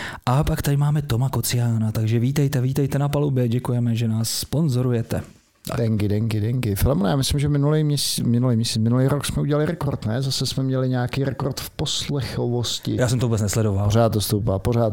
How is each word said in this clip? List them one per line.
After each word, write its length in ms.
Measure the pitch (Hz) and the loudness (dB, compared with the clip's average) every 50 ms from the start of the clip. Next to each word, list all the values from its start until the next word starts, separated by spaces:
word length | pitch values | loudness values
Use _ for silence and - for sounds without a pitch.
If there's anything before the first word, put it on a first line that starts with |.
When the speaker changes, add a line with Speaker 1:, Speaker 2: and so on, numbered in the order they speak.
| - - - - - | -10 -10 -12 -6 -2
Speaker 1:
A 180 | - 123 139 156 | 2 2 2 2
pak 180 | - 160 156 - | 2 0 0 0
tady 140 | 147 143 | 0 2
máme 260 | 143 143 147 147 151 143 | 2 2 2 2 0 0
Toma 260 | 143 117 113 127 131 | 0 0 0 0 0
Kociána, 640 | - 120 113 - - 120 120 120 113 110 110 110 107 | 0 -2 -2 0 0 0 2 2 2 2 0 0 0
takže 260 | 117 110 110 113 120 | 0 0 2 2 2
vítejte, 420 | 113 127 139 151 143 135 139 127 | 2 2 2 2 2 2 2 0
vítejte 380 | 123 127 135 147 143 135 - 139 | 0 0 0 0 0 0 0 0
na 100 | 143 139 | 0 0
palubě, 400 | 143 143 147 147 135 127 123 120 | 0 0 0 0 2 2 2 2
děkujeme, 460 | 113 123 - - 123 120 120 120 117 | 0 0 0 0 0 0 0 0 0
že 120 | 113 117 113 | 0 0 0
nás 200 | 110 110 117 113 | 0 0 0 -2
sponzorujete. 920 | - - - - - 135 170 156 123 123 123 127 123 113 113 - - 92 - - - - _ _ _ _ - - | -4 -6 -6 -4 -2 0 0 2 2 0 0 0 0 0 -2 -2 -4 -6 -6 -8 -12 -20 _ _ _ _ -12 -6
Tak. 80 | - - | -4 -2
Speaker 2:
Denky, 300 | 117 110 110 107 107 104 | 0 0 2 2 0 0
denky, 320 | 104 107 113 113 107 110 | 0 0 0 0 0 -2
denky. 340 | 101 113 123 127 107 107 98 | -2 -2 -2 -2 0 0 0
Filemone, 360 | 98 - 120 139 170 202 190 | 0 0 0 2 2 0 0
já 60 | 156 | 0
myslím, 240 | 139 131 - 135 143 | 0 0 0 0 0
že 80 | 139 151 | 0 0
minulý 360 | 147 143 139 147 156 156 156 | 2 2 2 2 2 2 2
měsíc, 400 | 147 147 139 - - - - - | 2 0 0 -2 -2 -4 -2 0
minulý 300 | 127 117 120 123 131 120 | 0 2 2 2 2 2
měsíc, 200 | 110 113 - - 113 110 | 2 0 0 0 0 2
minulý 260 | 113 120 127 131 135 | 2 2 2 2 2
rok 160 | 143 143 135 | 2 0 -2
jsme 180 | - - 147 147 | -2 -4 -2 -2
udělali 240 | 143 147 147 151 | 0 0 0 0
rekord, 400 | 156 170 165 143 139 127 - - | 0 -2 -2 -4 -4 -4 -4 -4
ne? 160 | 107 110 127 135 | -4 -2 -2 -2
Zase 240 | 135 127 - 139 | -2 -2 -2 -2
jsme 160 | 127 - - 135 | -2 -2 -2 -2
měli 260 | 131 131 131 131 127 | 0 0 0 0 0
nějaký 360 | 127 127 123 123 - 135 135 | 0 0 -2 -2 -2 -2 -2
rekord 360 | 135 127 - - 143 127 - | -2 -2 -2 -4 -4 -6 -6
v 100 | - - | -10 -10
poslechovosti. 1300 | - - 127 123 - - - - 143 143 120 104 - - 123 120 120 120 117 - - - - - 110 | -8 -6 -6 -4 -4 -4 -4 -4 -2 -2 -4 -4 -4 -2 -2 0 0 -2 -2 -2 -4 -6 -4 -4 -2
Speaker 1:
Já 120 | 113 127 117 | 0 0 0
jsem 100 | 127 123 | 0 0
to 80 | 120 | 0
vůbec 160 | 120 113 104 107 | 0 0 0 0
nesledoval. 420 | 101 - 117 107 107 98 95 101 | 0 0 0 2 2 2 2 2
Speaker 2:
Pořád 280 | 104 104 117 117 113 - | 2 4 4 4 4 2
to 80 | 107 | 0
stoupá, 380 | 98 - 107 104 - 101 95 95 | 0 0 0 0 0 0 -2 0
pořád 320 | - - 117 117 117 110 | 0 0 0 2 2 0